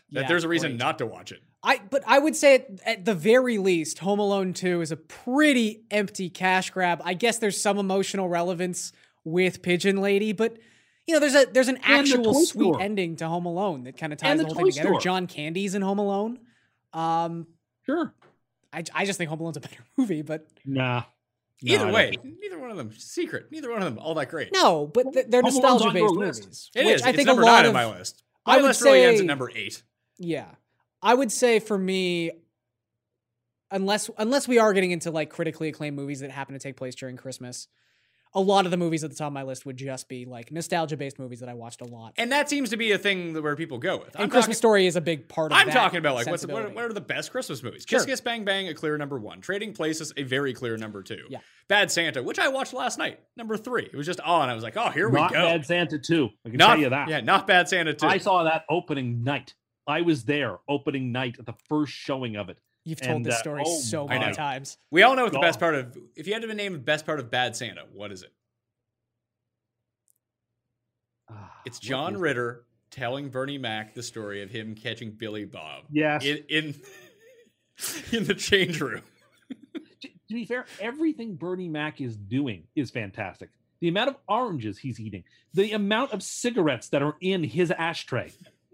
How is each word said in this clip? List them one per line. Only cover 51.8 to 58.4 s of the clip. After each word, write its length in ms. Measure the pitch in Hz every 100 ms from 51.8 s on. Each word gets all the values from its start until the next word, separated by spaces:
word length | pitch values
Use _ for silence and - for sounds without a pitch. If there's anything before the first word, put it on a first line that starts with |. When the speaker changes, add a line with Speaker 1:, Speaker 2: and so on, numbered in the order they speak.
| 180
Speaker 1:
Santa, 300 | 170 160 131
which 140 | 147 392
I 100 | 320
watched 240 | 269 254
last 240 | 254 247 -
night, 220 | - - _ -
number 180 | 226 214
three. 280 | 247 240 -
It 40 | 131
was 100 | 151
just 140 | 170
on. 300 | - 170 131
I 40 |
was 100 | 113
like, 140 | 113 196
"Oh, 120 | 233
here 200 | 147 214
we 100 | 180
Speaker 3:
Not 120 | 175
Speaker 1:
go." 80 | 156 175
Speaker 3:
Bad 180 | 165 139
Santa 320 | 175 170 151
two. 320 | - 170 120 _ 117
I 40 |
can 80 | 131
Speaker 1:
Not, 100 | 185
Speaker 3:
tell 60 | 165
you 100 | 135
that. 180 | 135 143
Speaker 1:
yeah, 120 | 151
not 260 | 117 190 190
Bad 200 | 180 175
Santa 240 | 185 160
two. 120 | - 160
Speaker 3:
I 140 | 190
saw 240 | 208 185